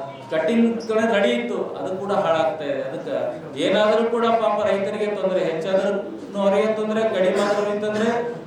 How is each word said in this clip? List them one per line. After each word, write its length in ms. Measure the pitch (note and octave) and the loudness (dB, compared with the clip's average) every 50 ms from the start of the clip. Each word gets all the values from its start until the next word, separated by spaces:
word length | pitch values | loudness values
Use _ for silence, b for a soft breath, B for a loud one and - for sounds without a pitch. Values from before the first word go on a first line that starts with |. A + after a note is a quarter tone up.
| C3+ C3+ - - - - | -4 -8 -12 -14 -8 -4
ಕಟಿಂಗ್ 520 | E3 D#3 - - - A#2 A#2 A3+ A3+ - - | -2 0 2 2 4 4 4 4 2 0 -2
ಕಡೆ 320 | - A3 G#3+ A3+ A3+ G3+ | -2 0 2 2 2 2
ರೆಡಿ 140 | G3+ G3+ A#3+ | 2 2 2
ಇತ್ತು, 480 | A#3+ A#3+ - - A#3+ - - - - | 2 0 -2 -2 -4 -4 -4 -4 -6
ಅದು 200 | - - F#3 F#3 | -6 -6 -6 -6
ಕೂಡ 160 | F#3+ G3 - F#3 | -4 -4 -2 0
ಹಾಳಾಗ್ತಾ 520 | F#3+ - E3 D#3+ D#3+ D#3+ D#3 - - D3+ | 0 2 2 2 2 2 0 0 -2 -4
ಇದೆ. 180 | C#3 C3 C3 B2+ | -4 -4 -4 -4
ಅದಕ್ಕೆ 800 | - - - - D3 C3+ B2+ B2 - - - - - C3 C3+ | -6 -6 -8 -6 -4 -4 -4 -4 -4 -6 -8 -10 -10 -4 -2
ಏನಾದರೂ 500 | D#3+ G3 F#3+ G#3 G#3+ G#3+ A3 A3+ A#3 A3+ | 0 2 2 4 4 4 4 2 2 2
ಕೂಡ 160 | A#3 A#3 A3+ | 0 2 2
ಪಾಪ 400 | A3+ A3+ A3+ A3 G#3+ G#3 G#3 G3+ | 2 2 2 2 0 0 0 0
ರೈತರಿಗೆ 400 | F#3+ G3 G3 G3+ G#3 G#3 G#3+ G#3+ | 0 0 0 0 -2 -2 -2 -2
ತೊಂದರೆ, 340 | G#3 G3+ - F#3 F#3+ F#3 F3 | -2 -2 -2 0 0 0 0
ಹೆಚ್ಚಾದ್ರೂ 580 | D#3+ E3 D#3+ D#3+ D#3+ F#3+ F#3+ G3 G3+ G3+ G3+ G3+ - - - - - - G3 G3+ | 0 0 -2 -2 -2 0 0 2 2 0 0 -2 -4 -6 -10 -12 -12 -8 -4 0
ಅವರಿಗೆ 320 | G3 G3 G3 G#3 G#3+ A3 G#3+ | 2 2 4 4 2 2 0
ತೊಂದರೆ, 280 | G#3+ G#3+ G#3+ G#3+ A3 A3 A3 | 0 -2 -2 0 0 0 0
ಕಡಿಮೆ 320 | G3+ F#3 F#3 F3+ F#3+ G3+ | 2 2 2 2 2 2
ಆದ್ರೂ 460 | G3+ G3+ G#3 G#3 G#3 G#3 G#3 G#3 G#3+ | 2 2 2 0 0 0 -2 -2 -2
ತೊಂದರೆ, 480 | G#3+ G#3+ G#3+ A3+ A#3 A#3+ A#3+ A#3+ - - - - | -2 -2 0 0 0 0 0 -2 -4 -6 -10 -12